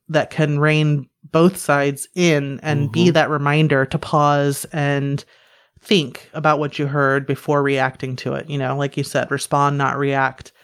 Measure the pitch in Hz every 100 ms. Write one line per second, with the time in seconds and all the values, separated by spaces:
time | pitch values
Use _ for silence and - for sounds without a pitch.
0 | - 156 - - 151 147 151 151 151 147
1 | 127 _ - 160 175 185 - 143 143 139
2 | - - 175 151 139 135 156 147 143 170
3 | 175 165 143 151 143 151 156 139 135 156
4 | - 156 147 147 143 135 - 160 143 143
5 | 139 139 - _ _ _ _ _ - 202
6 | 135 - - 151 156 151 147 - 143 143
7 | 135 135 135 135 - 147 139 139 131 127
8 | 131 127 127 135 156 143 131 139 143 143
9 | 139 135 127 143 - 143 143 143 135 131
10 | 139 135 135 - - _